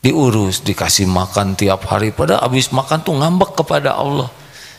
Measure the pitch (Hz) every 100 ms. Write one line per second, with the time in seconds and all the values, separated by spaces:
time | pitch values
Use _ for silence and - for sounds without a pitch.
0 | 127 156 131 107 98 90 - 95 85 -
1 | 95 92 92 - 98 95 101 95 98 101
2 | 107 - 151 - 120 127 - 175 156 160
3 | 165 147 156 185 190 - 151 147 143 -
4 | 143 143 127 - - - -